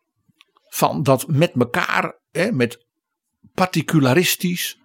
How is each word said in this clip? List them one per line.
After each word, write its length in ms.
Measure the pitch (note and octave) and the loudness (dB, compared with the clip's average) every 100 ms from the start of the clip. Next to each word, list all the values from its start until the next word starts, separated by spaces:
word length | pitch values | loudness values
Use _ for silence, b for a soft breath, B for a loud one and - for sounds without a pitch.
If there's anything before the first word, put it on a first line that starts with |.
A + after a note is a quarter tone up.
| _ _ _ _ _ _ _ | _ _ _ _ _ _ _
Van 340 | - - D#3+ | -2 -2 0
dat 240 | C#3 C3 - | 2 2 2
met 240 | C#3+ F3 A#2+ | 0 2 0
elkaar, 600 | A#2+ F3 - F#3 E3+ - _ | 0 0 -2 -2 -4 -10 _
hè, 200 | D3+ G#3 | -4 -2
met 340 | C3+ A#2+ - _ _ _ _ _ _ _ | 0 -2 -4 _ _ _ _ _ _ _
particularistisch, 1300 | - F#3 E3 - D#3+ C3 D3+ - - F3 F3 - - | -4 -2 -2 0 2 4 4 2 -2 -4 -4 -8 -12